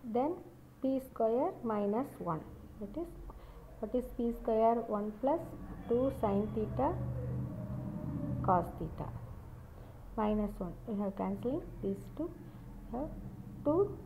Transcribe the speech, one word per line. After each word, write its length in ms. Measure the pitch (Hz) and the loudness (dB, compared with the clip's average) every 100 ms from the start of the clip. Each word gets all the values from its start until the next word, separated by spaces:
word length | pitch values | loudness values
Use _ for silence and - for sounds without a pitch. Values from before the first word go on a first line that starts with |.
Then 320 | 247 226 285 370 - - - - | 2 2 2 0 -8 -16 -20 -2
P 180 | 262 269 262 | 2 2 0
square 420 | - 220 233 320 381 | 0 4 4 2 0
minus 460 | 240 208 202 214 277 - | 0 2 2 2 0 -4
one. 220 | 180 160 - - - - | -2 -2 -4 -14 -14 -10
That 200 | 202 208 | -6 -4
is, 60 | 339 - - - - - - - | -6 -8 -12 -12 -14 -14 -14 -8
what 140 | 214 | 0
is 100 | 247 240 - | 0 0 0
P 160 | 233 233 | 0 2
square? 340 | - 220 226 | 4 6 8
One 380 | 233 233 208 208 214 | 6 2 0 0 2
plus 200 | 262 330 359 - - - - | 4 4 0 -8 -8 -8 2
two 240 | 240 269 262 | 4 4 4
sin 280 | 220 202 214 | 4 4 2
theta 400 | 220 214 - 277 370 - - - - - - - - - - - - - - | 2 0 2 2 2 -2 -2 -2 -2 -2 -4 -4 -4 -4 -4 -4 -2 0 0
cos 220 | - 180 165 - | 4 4 4 -4
theta 300 | 160 - 165 - - - - - - - - - - - | -6 -4 -6 -6 -10 -10 -12 -12 -14 -14 -14 -14 -8 0
minus 340 | 214 214 208 - | 2 4 2 -2
one. 140 | 180 165 - | -6 -6 -4
We 140 | 202 | 0
have 140 | 202 196 | 0 0
cancelling 460 | 190 202 233 294 - - | -2 0 0 -2 -4 -4
these 200 | 196 196 - - | -2 -2 -4 -4
two. 140 | 330 - - - - - - | -4 -6 -12 -12 -12 -12 -6
We 80 | 233 | -4
have 100 | 311 - - - - - | -4 -6 -8 -10 -10 0
two 320 | - 320 403 - | 4 6 6 2